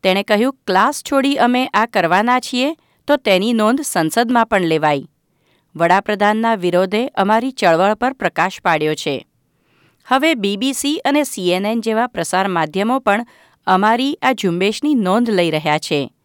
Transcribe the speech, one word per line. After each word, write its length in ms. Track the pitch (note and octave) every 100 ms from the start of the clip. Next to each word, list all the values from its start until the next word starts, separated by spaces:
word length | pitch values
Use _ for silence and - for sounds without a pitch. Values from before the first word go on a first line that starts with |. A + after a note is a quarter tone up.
તેણે 200 | F#3+ F#3+
કહ્યું, 340 | G3+ G#3 B3+ - -
"ક્લાસ 360 | F#3 A#3 D4 -
છોડી 240 | C#4 C4+ C#4+
અમે 320 | A#3+ B3 B3+
આ 180 | G#3 A3+
કરવાના 540 | G#3 E3+ F3+ A3+ B3+
છીએ, 360 | - B3 C4+ E4 _ _ -
તો 80 | D4
તેની 380 | - F#3 G#3+
નોંધ 280 | A#3 G#3+ C4+
સંસદમાં 640 | D4 F#3 D#3+ A3+ A#3 B3 A3+
પણ 160 | G3+
લેવાઈ. 460 | E3+ D#3+ D3+ C#3+ - _ _ _ _ _ _ D#3
વડાપ્રધાનના 800 | E3+ F#3 G3+ G#3 G#3 A3 A3+ A3
વિરોધે 520 | F3 F3 F#3 G#3 C4
અમારી 440 | - G3 A3 C4
ચળવળ 420 | - F#3 E3 G3
પર 200 | G#3+ B3
પ્રકાશ 480 | C4+ F3+ - F3+ -
પાડ્યો 340 | F#3 D#3+ D#3 D3+
છે." 320 | - C3+ - _ _ _ _ _ _ _ -
હવે 280 | C4 D#4+ C#4
બી 220 | G3+ G3+
બી 160 | C4
સી 240 | C4 C#4 D#4
અને 260 | C4 C#4+
સી 280 | C#4+ - F3+
એન 140 | F3+ G3+
એન 160 | A3+
જેવા 260 | A3+ A3 B3
પ્રસાર 400 | - E3 F3+ G3
માધ્યમો 520 | F3 D#3 F#3 G#3+ C4
પણ 260 | A3+ G3+ A#3+ _ _ _ -
અમારી 500 | F#3 G#3 A3+ C4+ D#4
આ 120 | -
ઝુંબેશની 600 | B3+ G3 E3+ G3 A3 D4 C#4
નોંધ 340 | F3+ G#3 A#3
લઈ 220 | G3 E3+
રહ્યા 260 | D#3 D3+ D3+
છે 360 | - D3+ C3 _